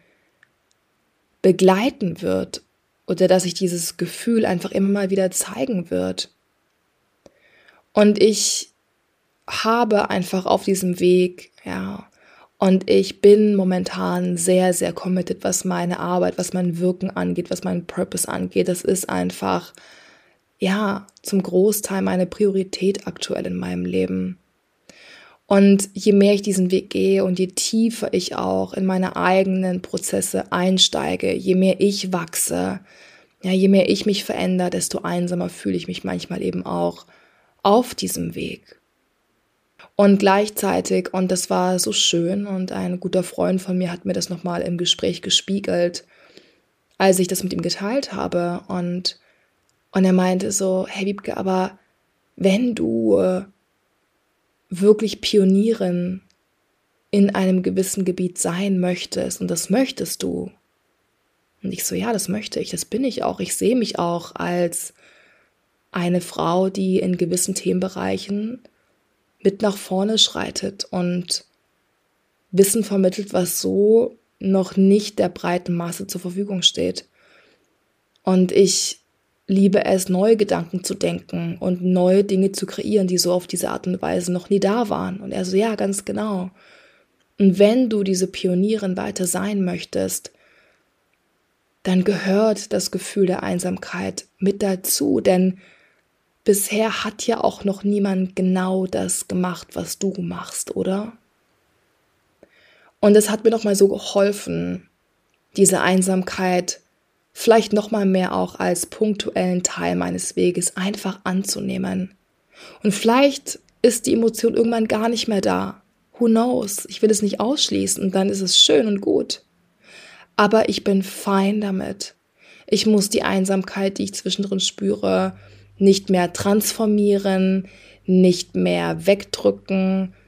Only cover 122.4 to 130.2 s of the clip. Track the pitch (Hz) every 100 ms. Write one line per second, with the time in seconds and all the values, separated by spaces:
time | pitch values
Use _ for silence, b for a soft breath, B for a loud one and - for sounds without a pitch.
122.4 | b b b 202 220 208 190 - - 196
123.4 | 190 196 185 202 196 196 196 - 190 190
124.4 | 202 190 - - 196 202 190 185 190 -
125.4 | b b b - 196 196 - 180 175 -
126.4 | 202 214 208 - 220 208 202 196 196 190
127.4 | 190 190 190 B B B - 185 185 175
128.4 | - 185 180 175 170 165 170 202 - -
129.4 | 202 196 - 190 190 190 185 b